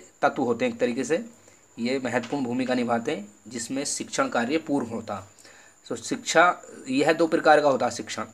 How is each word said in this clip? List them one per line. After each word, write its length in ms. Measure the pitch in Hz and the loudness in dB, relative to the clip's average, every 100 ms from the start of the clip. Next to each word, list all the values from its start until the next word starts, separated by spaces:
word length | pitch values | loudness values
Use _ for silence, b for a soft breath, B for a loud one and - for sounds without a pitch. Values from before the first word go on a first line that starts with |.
| - _ | -8 _
तत्व 220 | 143 135 | 0 2
होते 220 | 123 117 127 | 0 0 -2
हैं 80 | |
एक 60 | 113 | 0
तरीके 240 | 123 120 | -2 -2
से। 220 | 131 170 233 b b b b - | -2 -2 -4 b b b b -6
ये 200 | 120 135 | -4 -2
महत्वपूर्ण 440 | 123 123 120 143 | -2 -2 -2 -4
भूमिका 300 | 120 123 123 | -2 -2 -2
निभाते 380 | 127 117 117 127 | -2 0 -2 -2
हैं 240 | 170 208 - 107 | -6 -8 -18 -14
जिसमें 380 | 120 113 135 143 | -10 -6 -6 -6
शिक्षण 420 | - 113 - 135 | -6 -6 -2 0
कार्य 300 | 123 117 160 | 0 0 -2
पूर्ण 300 | 160 139 113 | 0 -2 -2
होता। 400 | 113 98 98 98 b b b b b - | -8 -8 -10 -12 b b b b b -12
तो 60 | 117 | -10
शिक्षा 680 | - 143 - 160 175 - - - - | -6 -6 2 6 6 4 -10 -16 -2
यह 240 | 131 147 | 2 4
दो 140 | 160 165 | 4 4
प्रकार 340 | 165 160 151 | 4 6 6
का 80 | 147 | 6
होता 160 | 131 120 | 2 0
है 60 | |
शिक्षण, 320 | 113 117 - 107 | -4 -8 -8 -10